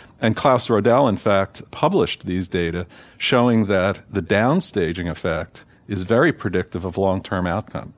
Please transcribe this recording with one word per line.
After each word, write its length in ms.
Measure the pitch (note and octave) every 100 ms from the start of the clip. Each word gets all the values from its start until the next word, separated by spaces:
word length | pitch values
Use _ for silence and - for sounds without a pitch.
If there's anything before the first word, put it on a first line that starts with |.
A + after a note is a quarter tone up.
| - -
And 160 | A2+ A2
Klaus 340 | C#3+ B2 -
Rodell, 380 | A2 A2 B2 C3+
in 100 | F#2+
fact, 520 | A2 G2 G2 - -
published 540 | - D3+ F#3+ F#2+ - G2
these 220 | F#2 F2
data 400 | F2+ E2+ E2+ F2 - - -
showing 480 | - B2+ B2 A2+ G2+
that 320 | G2 F#2+ F#2+ -
the 120 | G2
downstaging 880 | E2+ G#2 A#2+ F3+ - G#2 E2 E2+ E2+
effect 560 | D#2 F2+ D#2+ D#2+ - - _ -
is 160 | G2+
very 280 | F#2 A2+ E3
predictive 540 | - G2+ F2+ F2 F2 F#2
of 120 | F#2
long-term 480 | G2 F#2+ - F#2+ F2+
outcome, 480 | F#2+ - - -